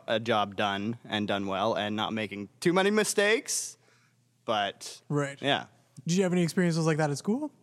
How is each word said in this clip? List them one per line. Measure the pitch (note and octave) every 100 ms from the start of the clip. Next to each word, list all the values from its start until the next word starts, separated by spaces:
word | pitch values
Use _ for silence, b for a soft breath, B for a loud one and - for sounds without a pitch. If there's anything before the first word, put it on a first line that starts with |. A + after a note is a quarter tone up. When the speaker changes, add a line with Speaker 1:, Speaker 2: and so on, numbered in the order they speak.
| -
Speaker 1:
a | A2
job | A#2 A2 G2+
done | G2 G#2 G2 G#2 A2+ -
and | G#2 G#2
done | G2+ G2
well | F#2+ G#2+
and | F#2 G#2 G#2
not | F#2+
making | A2 G#2 G2+ G2+ -
too | F3
many | F3+ F#3+
mistakes. | G#3+ G3+ - G3+ A#3 - - - - b b b b _ _
But, | - G#2+ G2+ - - - -
Speaker 2:
Right. | D3 C#3 C#3
Speaker 1:
yeah. | C3+ A#2 - _ _ - -
Speaker 2:
Did | F3+
you |
have | F#3
any | F3+
experiences | E3+ F#3+ F3 E3 D#3+
like | D3+
that | D3+
at | C#3
school? | - A#3+ D4+ -